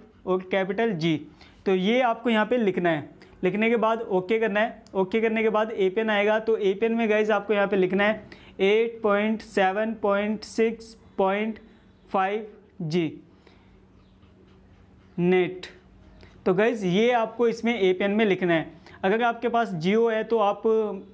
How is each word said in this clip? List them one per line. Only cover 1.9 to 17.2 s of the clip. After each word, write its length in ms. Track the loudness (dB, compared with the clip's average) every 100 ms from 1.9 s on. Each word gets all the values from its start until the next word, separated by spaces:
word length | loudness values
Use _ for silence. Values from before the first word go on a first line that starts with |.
| 2
आपको 280 | 2 0 0
यहाँ 160 | 0 2
पे 100 | 0
लिखना 320 | 0 0 0
है। 180 | -2 -4 -18 -20 -4
लिखने 260 | -2 0 0
के 60 | 2
बाद 220 | 0 -2
ओके 360 | -2 -2 0 0
करना 200 | 0 0
है। 220 | -2 -4 -8
ओके 260 | -4 -2 0
करने 220 | 0 0
के 60 | 0
बाद 200 | 0 0
एपीएन 380 | 0 0 0 0
आएगा, 280 | 2 2 2
तो 180 | 0 0
एपीएन 380 | 0 0 0
में 140 | 0 2
गाइस 200 | 2 2
आपको 240 | 0 0
यहाँ 120 | 0 2
पे 80 | 2
लिखना 280 | 2 2
है 180 | 0 0 -6 -20 -14 -2
एट 400 | 2 2 0 -2
पॉइंट 400 | 0 0 0 -2
सेवन 520 | -4 0 0 0 -4 -2
पॉइंट 420 | 0 0 0 -4
सिक्स 500 | -6 -2 0 -2 -12 -20 -10 -2
पॉइंट 400 | 0 0 -4 -8 -14 -20 -20 _ -4
फ़ाइव 360 | -2 0 -2 -8 -16 -20 -10
जी 300 | -4 -2 -2 -4 -18 -20 -20 -20 -20 -20 -20 -20 -20 -20 -20 -20 -20 -20 -20 -20 -20 -20 -14 -2
नेट। 480 | 2 2 0 -4 -14 -20 -20 -20 -20 -20 -20 -6 -2
तो 60 |
गाइस 280 | 2 0 0
ये 260 | 0 2 2
आपको 340 | 2